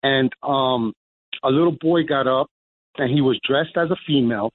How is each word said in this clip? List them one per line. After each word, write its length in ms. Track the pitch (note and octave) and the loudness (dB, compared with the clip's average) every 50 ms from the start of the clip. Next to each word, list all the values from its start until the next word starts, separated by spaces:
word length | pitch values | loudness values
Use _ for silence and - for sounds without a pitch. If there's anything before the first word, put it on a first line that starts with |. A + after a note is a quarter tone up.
And, 300 | - C#3 C3+ C3+ C3 B2+ - _ | 0 2 2 2 2 0 -2 _
um, 500 | - D3 C#3+ C#3 C3+ C3 B2+ B2 A#2 A2 - _ _ _ _ _ _ _ - - | -6 -4 -2 0 0 0 0 -2 -2 -4 -6 _ _ _ _ _ _ _ -16 -6
a 80 | - C3+ | -2 0
little 260 | C3+ C#3+ E3+ F3 D#3+ - | 2 2 2 2 0 0
boy 240 | - D#3+ E3+ E3+ D#3 | 0 0 2 2 2
got 220 | D#3 D3+ C#3 C3+ | 0 0 0 0
up, 220 | C3 C3 C3 C3+ - _ _ _ _ _ _ _ _ _ | 0 0 0 0 -2 _ _ _ _ _ _ _ _ _
and 140 | - C#3+ B2+ | -4 -2 0
he 100 | B2+ D3 | 2 2
was 180 | C#3+ C3 B2+ A2 - | 2 2 0 0 -2
dressed 300 | - C#3 C#3 E3 D#3+ - | -2 0 0 0 -2 -2
as 140 | F3+ E3+ E3 | -2 -2 -2
a 60 | F3+ F3+ - | -2 -6 -4
female 440 | - D3+ C#3+ B2+ A#2 A#2+ G#2+ G2+ A2+ | -2 0 2 2 2 0 -2 -4 -6